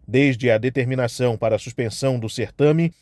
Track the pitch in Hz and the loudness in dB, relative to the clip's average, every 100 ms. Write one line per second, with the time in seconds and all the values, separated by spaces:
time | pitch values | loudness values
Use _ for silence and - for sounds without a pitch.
0 | - 123 143 120 120 110 127 131 123 131 | -2 2 2 2 2 2 0 -2 -2 -2
1 | 120 - 123 110 113 107 - - 117 - | -4 0 -2 0 0 0 -2 -6 -6 -2
2 | 135 123 110 - 104 - 147 160 165 - | -2 -2 -4 -6 -6 0 2 4 0 -2